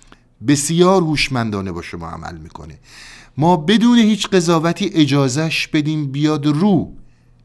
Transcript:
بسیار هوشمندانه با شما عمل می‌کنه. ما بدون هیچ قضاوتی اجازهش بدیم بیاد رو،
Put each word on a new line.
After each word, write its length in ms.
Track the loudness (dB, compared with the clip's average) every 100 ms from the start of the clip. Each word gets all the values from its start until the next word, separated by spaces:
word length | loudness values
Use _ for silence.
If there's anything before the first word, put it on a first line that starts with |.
| _ _ _ _ 0
بسیار 540 | 0 2 2 4 4
هوشمندانه 720 | 2 -2 -2 -4 -4 -4 -6
با 100 | -10
شما 260 | -12 -14 -12
عمل 300 | -14 -14 -16
می‌کنه. 420 | -18 -18 -18 -20 _ -20 -20 -20 -14 -2
ما 200 | 2 2
بدون 400 | 2 4 4 4
هیچ 300 | 4 2 0
قضاوتی 640 | 0 2 0 0 -2 -2
اجازهش 720 | 2 2 2 0 -2 -4 -4 -2
بدیم 440 | -2 -2 -4 -4
بیاد 340 | -2 -2 0 -2
رو، 500 | 0 2 2 0 -10 -20 _ _ _